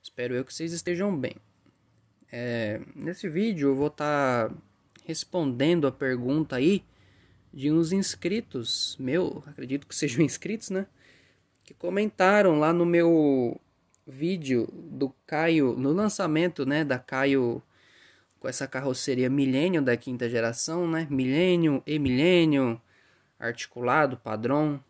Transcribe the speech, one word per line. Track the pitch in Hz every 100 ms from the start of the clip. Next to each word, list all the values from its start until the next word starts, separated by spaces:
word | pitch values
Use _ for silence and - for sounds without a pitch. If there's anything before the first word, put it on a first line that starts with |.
Espero | - - 123
eu | 123 127
que |
vocês | - 165
estejam | 170 - 175 202
bem. | 165 131 - _ _ _ _ _ _ _ _ _
É, | 120 120 117 110 107 - 151
nesse | 156 185 196
vídeo | 156 226 180 139
eu | 135
vou | 147
tá | - 151 143 135 120 110 - _ _ _ -
respondendo | - 160 - 185 143 120 147 175 143
a |
pergunta | - 135 123 123 147 151 127
aí | 147 202 _ _ _ _ _ _ _
de | 139 139
uns | 160 160
inscritos | 196 196 - 175 214 - 131 113 - - -
meu, | 131 160 180 - 147
acredito | 143 131 143 -
que |
sejam | - 147 120
<laughs> |
inscritos, | 147 - 170 214 -
né? | 190 196 _ _ _ _ _ _ _ -
Que |
comentaram | - 175 190 214 - 185 208 196 151
lá | 156
no | 170 170
meu | 170 170 165 147 135 120 - _ _ _ _ -
vídeo | 131 165 190 139 123 110
do | - 165 131 135 - -
Caio, | 151 165 160 131 120
no | 135
lançamento, | 175 214 196 180 156 175 - 135
né, | 147 151
da | 127
Caio | - 131 139 135 120 120 _ _ _ _ _ _ _ _
com | 131
essa | 123 135
carroceria | 131 139 123 - 127 127
Millennium | 139 135 131 170 170
da | 131 120
quinta | - 123 120
geração, | 120 113 117 - 170 170
né? | 160 156
Millennium, | 135 127 143 185 175 165 135 -
E-Millennium, | 151 139 127 170 175 160 139 127 113 _ _ _ _ _ _
articulado, | 120 120 - 123 123 147 143 123
padrão. | 117 107 120 143 151 143